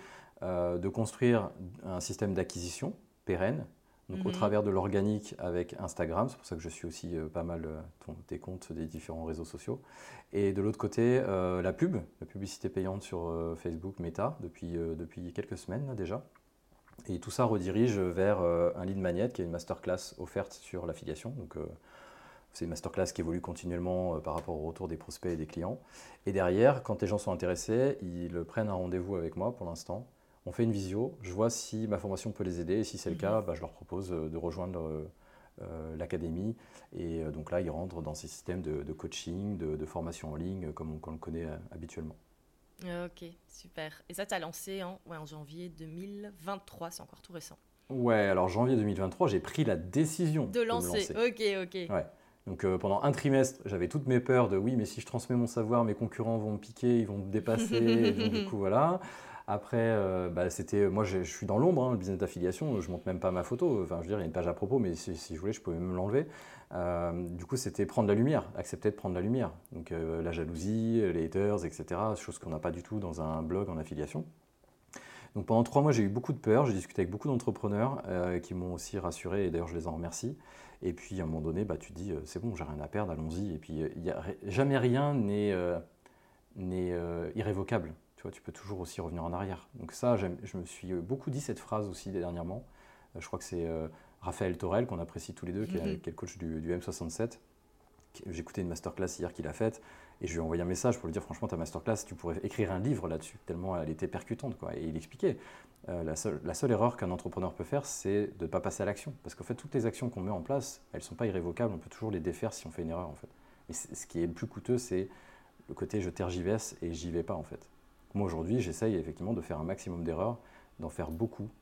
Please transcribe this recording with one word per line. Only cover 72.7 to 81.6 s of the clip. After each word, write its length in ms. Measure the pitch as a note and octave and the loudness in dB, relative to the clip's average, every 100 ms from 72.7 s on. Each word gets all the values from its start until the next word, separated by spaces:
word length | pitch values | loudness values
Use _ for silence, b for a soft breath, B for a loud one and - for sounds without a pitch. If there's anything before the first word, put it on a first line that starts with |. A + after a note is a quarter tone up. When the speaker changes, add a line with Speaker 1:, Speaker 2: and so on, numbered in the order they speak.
Speaker 1:
du 100 | E2+ | -4
tout 160 | - G#2+ | -4 -4
dans 220 | F2+ E2 | -4 -2
un 220 | D#2 D#2+ | -2 0
blog 260 | D#2+ F#2+ F#2+ | 0 0 0
en 80 | D#2+ | -4
affiliation. 480 | D#2 D2 D2 D#3 D#3+ - _ _ _ _ _ B B B B G#2 | -4 -4 -4 -4 -6 -12 _ _ _ _ _ B B B B -4
Donc, 100 | F2+ | 4
pendant 160 | A2+ | 6
trois 180 | A#2+ D3 | 8 8
mois, 120 | D3+ | 8
j'ai 100 | A2+ | 6
eu 60 | G2 | 4
beaucoup 240 | A#2 - | 2 -2
de 60 | B2+ | 0
peur, 280 | A2 A#2 C3+ | 6 6 6
j'ai 80 | |
discuté 280 | F#2+ - - | 2 0 0
avec 80 | F2 | 0
beaucoup 180 | G#2 D3 | 0 0
d'entrepreneurs, 760 | A#2+ A#2+ - G#2 G2+ B2 C#3 F#2+ | 0 0 0 0 2 2 0 -2
euh, 320 | F2+ F2+ F2+ | 0 2 0
qui 160 | - | -2
m'ont 200 | F2+ F2+ | -4 -4
aussi 240 | E2 - G2+ | -6 -6 -4
rassuré, 480 | F2 - F2 G2 F2+ | -2 -4 -2 0 2
et 40 | |
d'ailleurs, 180 | E2+ E2 | 0 -2
je 60 | |
les 120 | E2+ E2 | -4 -4
en 60 | |
remercie. 440 | D#2+ E2+ - A#2+ D3+ B B B B | -4 -4 -4 -6 -6 B B B B
Et 80 | F2+ | -4
puis, 280 | D#2+ - F#2 | -4 -6 -4
à 40 | |
un 20 | D#2+ | -2
moment 140 | D#2+ | -2
donné, 240 | D#2+ E2+ | -2 0